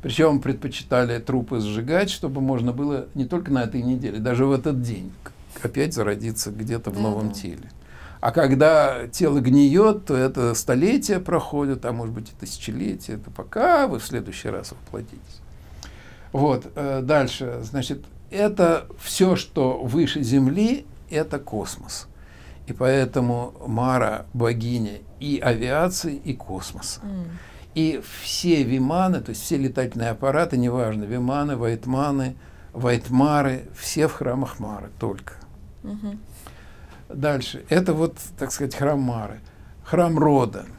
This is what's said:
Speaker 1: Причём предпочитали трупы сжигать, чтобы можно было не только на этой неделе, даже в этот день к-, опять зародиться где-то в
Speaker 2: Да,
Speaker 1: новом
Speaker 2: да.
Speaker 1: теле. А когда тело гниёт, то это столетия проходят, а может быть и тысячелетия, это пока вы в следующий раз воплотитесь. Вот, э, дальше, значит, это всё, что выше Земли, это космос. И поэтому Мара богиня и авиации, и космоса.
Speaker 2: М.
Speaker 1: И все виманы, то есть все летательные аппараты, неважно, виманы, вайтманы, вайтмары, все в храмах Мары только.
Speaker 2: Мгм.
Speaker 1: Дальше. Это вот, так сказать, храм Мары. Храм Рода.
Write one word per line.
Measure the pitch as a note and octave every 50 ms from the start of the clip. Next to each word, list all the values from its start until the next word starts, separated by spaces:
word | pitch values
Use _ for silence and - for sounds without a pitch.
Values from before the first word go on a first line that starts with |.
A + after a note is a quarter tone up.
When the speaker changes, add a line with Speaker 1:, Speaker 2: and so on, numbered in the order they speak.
Speaker 1:
Причём | - C#3 A2+ - D#3 D#3+ D3 C3+
предпочитали | - - B2+ - - C3 A#2 - - - C3+ B2 B2 A#2+ A#2+ A2+
трупы | A2 - C3+ B2+ A#2 A2 C3+ A#2
сжигать, | G#2+ G#2 G#2 A2 A#2 C3 D#3+ F3+ G3+ G3
чтобы | - - - C#3+ C3+ C#3
можно | C3+ C3 C3+ A#2+ A#2 B2 A#2
было | B2 C#3+ D3 C#3+ C3 - - -
не | C#3+ C3
только | B2 F3 F3 F3 D#3+
на | C#3 B2+ B2
этой | A2 A#2 B2+ A#2+
неделе, | B2 B2+ B2+ C3+ A#2 G2 A2
даже | G#2+ B2+ B2 A#2+ C3+
в | C#3
этот | C#3 B2+ A#2+ D#3 C#3+ B2+
день | A#2+ A#2+ A2+ F#2 F#2 F#2 - - -
к-, | - - - - - - - -
опять | A#2 - C3+ C#3 D#3+ D#3
зародиться | - G#2+ G#2 G2+ G#2 A2 A#2 A2 - - -
где-то | G#2 G#2+ A2 A#2 A#2 A#2 - A2+
в | G2+
Speaker 2:
Да, | G2+
Speaker 1:
новом | G#2 A2 G#2 G#2 G#2+ G#2+
Speaker 2:
да. | G#2
Speaker 1:
теле. | - - F2+ E2 - - - - - - - - - - - - -
А | - A#2
когда | A#2 E3+ D#3 C3+ C3+ C3 D3+ D#3 D#3+ D3+ D3 C3+ C3+ B2 A#2+
тело | A#2+ - - F3+ D#3 C#3+ C#3+
гниёт, | B2 B2 B2+ C#3+ C#3+ C#3 D3 F#3 G#3+ A3 G#3 G#3 -
то | - C#3+
это | B2+ C3 C3+ B2+ C3+ A#2+ A#2 A2+
столетия | - - - C3 B2+ D#3 G#3 A#3+ C#4+ - - G3+ F3+
проходят, | F#3 - E3+ D#3+ - - - C#3+ C#3+ C#3 C3+ A#2+ -
а | A#2+
может | A2+ A#2 A#2 A2 A2+
быть | A2+ A2 -
и | - -
тысячелетия, | - - - - - - A2+ B2+ - - - - - - A2+
это | A2 - -
пока | - - - - - G#3+ B3+ F4+ F4 D4 C#4+
вы | B3 D3 A2+
в | -
следующий | - C#3 A#2 G2+ G#2 F#2 - - A#2
раз | G#2 F#2 G2 -
воплотитесь. | - - - - - G#2 G#2+ - - - - - - - - - - - - - - - - - - - - - - - - -
Вот, | - C3+ C#3+ D3+ C3 A#2 - - -
э, | - C#3+ C#3 C3+ C3+ C3
дальше, | B2+ D3+ D3 C3+ A#2+ - - C3+ B2 A#2+ A#2+ A#2
значит, | G#2+ C3 C#3 B2+ - C#3 C#3 - - - - - -
это | - F#3+ G#3 G#3+ G#3 G3 F3+ E3+ E3 D3 - - - -
всё, | - - - - F#3 F#3 F3+
что | F#3 - - - D#3+ C3+ B2+ B2+ B2 C3
выше | B2 A#2 E3 E3 - - D#3 C#3
Земли, | A2+ C3 C#3 C3+ C3 D3+ F#3 G#3 A3+ B3+ C#4+ - - - - - -
это | - D3+ D#3+ D#3 D#3 C#3+
космос. | - - - G#2+ F#2+ - - - - - - - - - - - - - - - - - - - -
И | - -
поэтому | - B2+ C3 C3+ C#3 C3 B2+ - C#3 B2 A#2+ A#2+ A#2+ A#2+ - - - -
Мара | - A2 A2+ B2 B2+ B2+ B2+ A#2 G#2 G#2+ - - - -
богиня | B2 A#2 A#2 A#2+ A2+ A2+ A#2 B2 A#2+ A2 G2+ G#2 G#2 - - - -
и | C3+ D3 C#3+ -
авиации, | - B2+ A#2+ A2 A#2+ B2 C3 D3+ E3+ F3+ F#3 - - E3 C#3+
и | C#3 - D#3 B2+
космоса. | A2 - - F#2+ F#2 - - - - - - - - -
Speaker 2:
М. | G3+ G3 F#3 F3 E3+ E3+ F3 - - - - - - -
Speaker 1:
И | D#3+ D#3+ D#3 D#3 A#2+ - - - -
все | - - - - - F3 E3+ D#3 C3+
виманы, | A#2 B2+ C3 C3 C3+ D#3+ F3+ F#3+ F#3 F#3 C#3
то | A2 -
есть | A2+ -
все | - - E3
летательные | C#3 C3+ C3 A#2 - B2+ B2 - A#2 A2+ A#2
аппараты, | A2+ - C3+ C#3 D3+ D#3 E3+ E3+ C#3+
неважно, | B2+ B2 B2 A#2+ B2+ A#2+ A2 G#2+ G#2+ G#2
виманы, | G2+ A#2 B2 B2 B2 C3+ C#3+ C#3+ D3 C#3
вайтманы, | A#2+ A#2 A#2 A#2 A2 A#2 B2+ B2+ C3 C#3+ D3 C#3+ C3+ C3 C3 C3 - - - - - - - -
вайтмары, | - B2 B2 B2 A#2 A2 G#2+ B2+ B2+ C#3 D3+ D3+ D3 C#3 C3+ B2+ C3+ - - -
все | - - - - D#3+ D#3
в | D#3+ D#3+
храмах | - C#3+ C3 A#2+ C3+ C3+ - - -
Мары | G#2+ G#2+ G#2+ G2 G2 G#2 - -
только. | A#2 A2 G2 G2+ - - - - - - - - - - - - -
Speaker 2:
Мгм. | G#3 G#3 G#3 G#3 G#3 G3+ G#3+ - - - - - - - - - - - - - - - - - -
Speaker 1:
Дальше. | - C#3 C3+ D3 D3 C3 A#2+ - - C3 - -
Это | D#3 F3 F#3 F#3 D#3
вот, | D#3 D#3+ E3 E3 - - - -
так | - C#3 C3+
сказать, | - - C#3+ C3 -
храм | - C#3 C#3+ D3+ C#3
Мары. | C3+ B2 A#2+ A2+ G#2+ G#2 G#2+ G#2+ - - - - - - - - -
Храм | - - F3 F3 E3+ D#3+
Рода. | D#3 D3+ D3+ C#3+ C3+ B2 G#2+ G2 G2 - - -